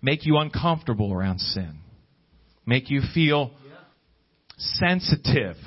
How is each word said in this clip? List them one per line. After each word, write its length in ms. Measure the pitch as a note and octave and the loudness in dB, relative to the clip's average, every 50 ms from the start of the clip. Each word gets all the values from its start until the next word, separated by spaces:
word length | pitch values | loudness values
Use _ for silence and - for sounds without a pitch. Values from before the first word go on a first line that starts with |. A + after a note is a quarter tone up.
make 240 | - C3+ D3 D3+ - | 0 0 -2 0 2
you 140 | D#3 D3+ D3+ | 4 4 4
uncomfortable 720 | D3+ D3+ - - - E3+ E3 D#3+ - - A#2 G#2 G#2+ G2+ | 2 0 -4 -2 0 0 0 0 -2 -4 -2 0 0 0
around 280 | F#2+ F2+ F#2+ F#2+ F#2 F#2+ | 0 -2 0 -2 -2 -2
sin. 400 | - - - G2 F#2 E2 D2+ D#2 F2 - - - _ _ _ _ _ _ _ _ _ _ _ _ _ | -4 -6 -6 -6 -6 -8 -10 -16 -20 -20 -20 -20 _ _ _ _ _ _ _ _ _ _ _ _ _
Make 240 | A2 A#2+ C3 C3 - | 0 0 0 0 0
you 140 | C#3 C#3 C3 - | -2 0 0 0
feel 380 | - E3+ D#3+ D3+ D3 D3 C#3+ A#2+ - - - - - - - _ _ _ _ _ _ _ _ _ _ _ _ _ - | 2 2 4 4 4 2 0 -2 -6 -16 -20 -20 -20 -20 -20 _ _ _ _ _ _ _ _ _ _ _ _ _ -16
sensitive 1000 | _ - - - - F#3 F3 F3+ F#3 - - - - - - - C#3+ A2 F#2 D#2+ - - | _ -8 -6 -4 -2 0 0 0 0 0 0 -2 0 2 2 2 2 2 -2 -6 -12 -18